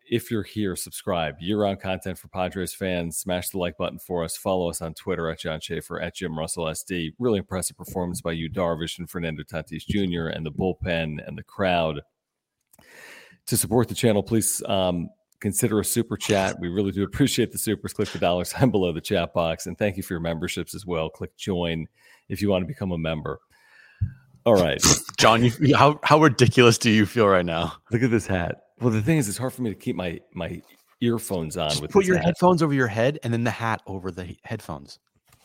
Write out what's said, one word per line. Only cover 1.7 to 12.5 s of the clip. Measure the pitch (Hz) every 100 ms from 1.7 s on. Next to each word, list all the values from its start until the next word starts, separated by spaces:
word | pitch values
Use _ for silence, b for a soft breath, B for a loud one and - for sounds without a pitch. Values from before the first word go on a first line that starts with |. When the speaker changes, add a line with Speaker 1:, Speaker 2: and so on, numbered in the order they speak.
| 98
Speaker 1:
content | 98 92 95 87
for | -
Padres | 95 90 95 90
fans. | - 95 90 85 -
Smash | 95 90 -
the | 95
like | 87 -
button | 90 -
for | - 87
us. | 82 -
Follow | 101 95 85
us | 82
on | 82 80
Twitter | - 85 82
at | 78
John | 85 78
Schaefer, | - 82 - 82
at | 87 -
Jim | 87 80
Russell | 78 - 80
S | 80
D. | - 90 80 -
Really | 120 101
impressive | - 92 - -
performance | 90 95 87 87
by | 85
Yu | 82 82
Darvish | 98 85 80 82 -
and | 82
Fernando | 87 82 76
Tatis | 76 82 76 80 -
Junior | 101 95 85 82
and | 82
the | 80
bullpen | 71 92 85 92 85 80 73 -
and | 78
the |
crowd. | - - 95 87 80 73 - _ _ _ _